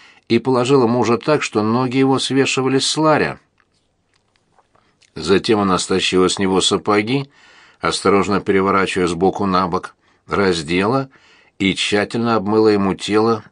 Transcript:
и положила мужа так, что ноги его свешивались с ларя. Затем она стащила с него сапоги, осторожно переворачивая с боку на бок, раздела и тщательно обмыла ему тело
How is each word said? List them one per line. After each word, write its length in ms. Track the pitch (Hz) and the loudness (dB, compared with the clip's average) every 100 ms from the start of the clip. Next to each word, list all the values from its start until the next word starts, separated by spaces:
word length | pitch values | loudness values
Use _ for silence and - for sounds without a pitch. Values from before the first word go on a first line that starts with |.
| - _ - | -20 _ -2
и 120 | 113 | -2
положила 480 | 131 123 123 139 117 | 0 0 2 2 2
мужа 300 | 123 110 117 | 2 0 0
так, 240 | - 147 | 0 -2
что 220 | - 110 | -2 -2
ноги 340 | 107 120 127 135 | 0 0 -2 0
его 220 | 135 131 | 0 0
свешивались 680 | - 135 131 - 131 135 - | 0 0 0 -2 -2 -2 -2
с 120 | 156 | 0
ларя. 420 | 156 143 87 - _ _ _ _ _ _ _ _ _ _ _ _ _ _ _ _ _ - | 2 2 0 -6 _ _ _ _ _ _ _ _ _ _ _ _ _ _ _ _ _ -8
Затем 440 | 78 95 101 107 | 0 0 2 2
она 180 | 98 90 | 2 0
стащила 500 | - 92 - 92 92 | 0 -2 0 2 2
с 100 | - | 0
него 220 | 95 92 | 0 0
сапоги, 720 | - 98 104 104 107 139 139 _ _ _ _ _ | 0 0 0 0 0 -4 -6 _ _ _ _ _
осторожно 600 | 85 - 98 98 92 98 | -6 -2 2 2 2 -2
переворачивая 680 | - 95 95 98 90 98 87 | 0 0 2 0 0 -2 -2
с 60 | |
боку 320 | 85 92 - 98 | 0 0 0 -2
на 240 | 92 92 | 0 -2
бок, 260 | 90 - _ _ _ - | -4 -8 _ _ _ -6
раздела 840 | 82 98 82 73 87 101 135 135 _ _ _ _ - | -2 0 0 -2 -2 0 -2 -4 _ _ _ _ -4
и 160 | 98 87 | -2 -2
тщательно 600 | - 104 98 117 117 110 | -2 -2 -2 -2 -2 -2
обмыла 320 | 98 110 110 | 0 2 4
ему 260 | 104 98 | 2 0
тело 500 | 90 - 107 113 110 - | -2 -2 0 0 -2 -6